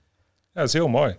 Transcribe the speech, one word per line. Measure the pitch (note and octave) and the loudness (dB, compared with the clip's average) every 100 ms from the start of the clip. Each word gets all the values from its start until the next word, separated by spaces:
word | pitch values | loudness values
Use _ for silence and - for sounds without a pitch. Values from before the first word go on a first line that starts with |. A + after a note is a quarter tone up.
| _ _ _ _ _ | _ _ _ _ _
Ja, | F3 | -6
dat | C3+ | -2
is | D#3 | 0
heel | D#3+ | 0
mooi. | A#2+ C3+ | 2 0